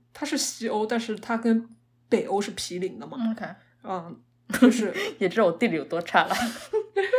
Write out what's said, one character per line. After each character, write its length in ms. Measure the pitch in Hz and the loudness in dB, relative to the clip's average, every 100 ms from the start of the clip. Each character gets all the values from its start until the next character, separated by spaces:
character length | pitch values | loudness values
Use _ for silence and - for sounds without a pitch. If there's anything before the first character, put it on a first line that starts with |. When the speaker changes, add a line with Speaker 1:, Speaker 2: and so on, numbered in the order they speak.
| _ | _
Speaker 1:
它 140 | - 285 | -8 -4
是 100 | 294 | -2
西 320 | - - 226 | -2 -4 -2
欧， 160 | 214 | 0
但 160 | 220 240 | 0 0
是 160 | 233 214 | -2 -6
它 220 | - 226 | -2 0
跟 280 | 233 226 226 - _ _ - | 4 2 2 -14 _ _ 0
北 140 | 214 - | 0 2
欧 120 | 196 | -2
是 120 | 202 | -2
毗 280 | 190 - 180 | -6 -8 -4
邻 200 | 180 - | -6 -6
的 80 | 170 | -12
嘛。 100 | 262 | -4
Speaker 2:
嗯， 120 | 226 | -2
OK。 160 | 220 175 190 _ _ | -2 -6 -12 _ _
Speaker 1:
嗯， 360 | - 185 170 - _ _ - - | -8 -8 -8 -16 _ _ -4 6
就 100 | 254 | 6
是 220 | 226 202 190 | 6 0 -2
Speaker 2:
<laughs> 120 | 214 - | -6 -2
也 80 | 185 | 0
知 140 | 202 | 4
道 60 | 196 | 2
我 60 | |
地 160 | 165 233 | 4 0
理 80 | 160 | 0
有 80 | |
多 180 | 135 165 | -4 -6
差 220 | - 180 | 0 2
了。 100 | 160 - | 2 0
<laughs> 80 | 240 - - 427 427 392 392 | -2 -4 -4 -4 -2 -2 2